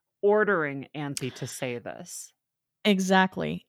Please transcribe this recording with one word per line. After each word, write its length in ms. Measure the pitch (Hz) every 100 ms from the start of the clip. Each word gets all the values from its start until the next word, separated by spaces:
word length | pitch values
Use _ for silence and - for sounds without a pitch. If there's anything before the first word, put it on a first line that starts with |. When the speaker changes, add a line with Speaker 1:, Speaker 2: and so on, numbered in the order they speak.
| _ _
Speaker 1:
ordering 680 | 202 214 208 185 147 139 131
Anthe 400 | 151 143 139 131
to 120 | - 131
say 320 | - 131 120
this. 540 | 95 60 180 - - _ _ _ _ _
Speaker 2:
Exactly. 800 | 208 190 185 190 190 - 156 175